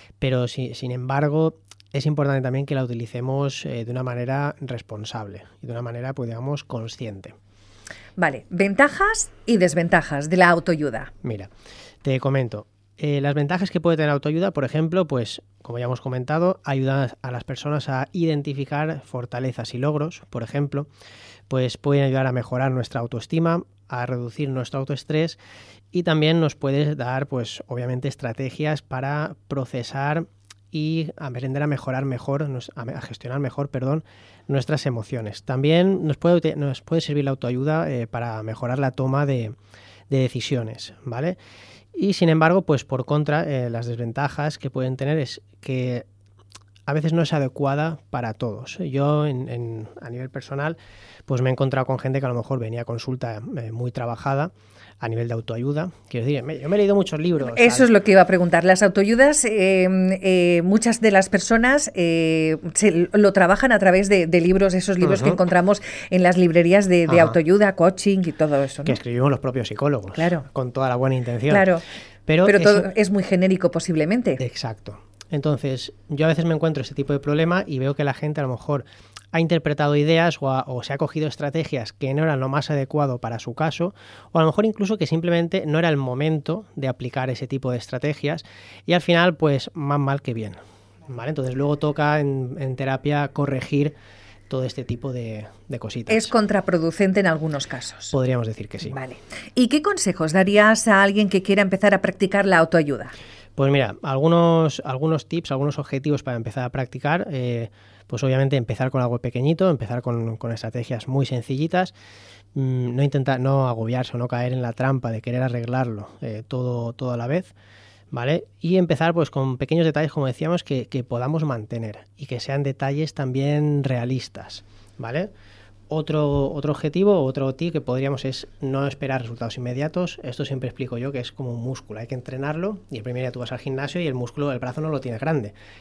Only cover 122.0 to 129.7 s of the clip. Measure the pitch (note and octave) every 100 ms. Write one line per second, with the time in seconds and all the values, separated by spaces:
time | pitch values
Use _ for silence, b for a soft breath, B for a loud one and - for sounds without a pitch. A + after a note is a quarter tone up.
122 | - _ C3+ B2 - C#3 C#3 C3 C#3 C#3+
123 | D#3 - C3+ C3 C#3 D3 D3+ C#3+ C3 B2
124 | A#2+ C3 - - - - - b b -
125 | A#2 C#3 G3+ b b b b - - D#3
126 | D3+ D3+ D3 C#3+ C#3 D3+ D3 D3 D3+ F3+
127 | G3 F#3+ C3 C3+ C3+ C3 E3+ D#3+ B2+ B2+
128 | C#3 C3+ C3+ B2+ - - C#3 C3+ C#3 -
129 | C3+ C3 A#2 A#2 A#2 B2+ B2